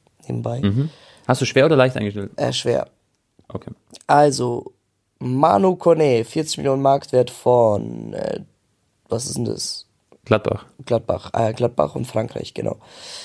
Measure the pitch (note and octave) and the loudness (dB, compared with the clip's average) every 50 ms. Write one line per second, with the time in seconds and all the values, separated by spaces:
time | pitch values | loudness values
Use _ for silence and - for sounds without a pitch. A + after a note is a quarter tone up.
0 | _ _ _ _ - - B2 A#2 A#2 A#2 A#2 B2+ G#2+ G2+ G#2 B2+ C#3+ D#3 - - | _ _ _ _ -12 -8 -8 -6 -6 -6 -4 -2 -2 0 0 0 -2 -4 -6 -14
1 | - - - _ _ - B2+ - - - - C3+ C3 D#3+ D#3+ C3 B2+ C3 C3 - | -20 -20 -20 _ _ -2 0 0 0 0 2 2 4 4 4 4 4 2 2 -2
2 | G#2+ G2+ G2+ G#2 G2 F#2+ - - C3+ B2 B2+ - - B2 F#2+ - - - _ _ | -4 -4 -6 -6 -10 -10 -6 -6 -4 -4 -4 -4 -2 -2 -2 -2 -4 -6 _ _
3 | _ _ _ _ _ _ _ _ _ - - - - - B2 - _ _ - - | _ _ _ _ _ _ _ _ _ -14 -14 -12 -12 -14 -18 -20 _ _ -20 -12
4 | - - C#3+ C#3+ D3 D3 B2+ C3 B2 A#2+ A#2+ A#2+ - - - _ _ _ _ _ | 0 4 6 6 6 4 4 0 -2 -2 -4 -6 -8 -12 -18 _ _ _ _ _
5 | _ _ _ _ - B2 B2+ C3+ D#3 E3+ G3+ G3+ G3 F#3 F3+ F3+ - E3+ E3 D#3+ | _ _ _ _ -6 -4 0 2 4 4 4 4 4 2 2 2 4 4 4 6
6 | D#3 C#3 B2 A2+ A#2 - - D#3+ D#3 D#3 - D3+ C#3+ C#3 C3+ C#3 C#3 C3+ C#3 C#3 | 4 4 4 2 0 -2 -4 -4 -4 -4 -6 -4 -2 0 0 2 2 2 2 2
7 | - - - B2+ B2 - - - - B2 B2 B2 A#2 A2 G#2 - A2+ A2+ - - | 0 0 2 2 2 2 -4 -2 2 4 4 6 6 4 4 0 -2 -6 -10 -10
8 | - A2 G#2 - - - - - - - _ _ _ _ _ _ _ _ _ _ | -12 -10 -8 -8 -6 -6 -8 -8 -12 -16 _ _ _ _ _ _ _ _ _ _
9 | _ _ - A2+ - - - A#2+ A#2+ G#2+ G#2 G2 - - - - - _ _ _ | _ _ -6 -6 -6 -6 -6 -6 -4 -6 -6 -6 -8 -10 -10 -12 -14 _ _ _
10 | _ _ _ _ _ - G#2+ G#2+ - - - - - _ _ - B2+ - A#2+ A2 | _ _ _ _ _ 0 0 2 2 -2 -4 -4 -8 _ _ -20 -4 -2 -2 -2
11 | - - - - - - - - A#2 A2 A2+ - B2 A#2+ A#2+ - D2 - - C3 | -2 -4 -6 -6 -8 -6 -4 -2 -2 -2 0 -2 -2 -2 0 0 -2 -2 -2 -6
12 | B2 - - A2 - - - - - - - - - A1 - - - - - - | -8 -4 -4 -4 -6 -4 -8 -10 -12 -10 -10 -8 -6 -6 -8 -8 -14 -20 -20 -20
13 | - - - - | -18 -18 -18 -18